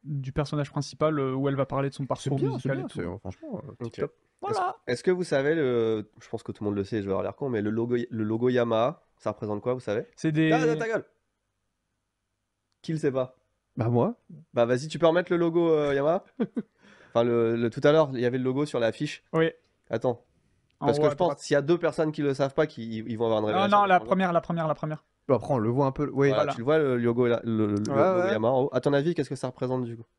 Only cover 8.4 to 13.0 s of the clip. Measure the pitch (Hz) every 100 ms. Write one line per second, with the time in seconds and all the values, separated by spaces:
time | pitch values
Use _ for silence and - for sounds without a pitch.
8.4 | 123 123 117 113 120 175 _ _ - 104
9.4 | 107 104 123 127 123 104 - _ 160 151
10.4 | 160 160 156 156 226 226 - _ _ _
11.4 | _ _ _ _ _ _ _ _ _ _
12.4 | _ _ _ _ - 160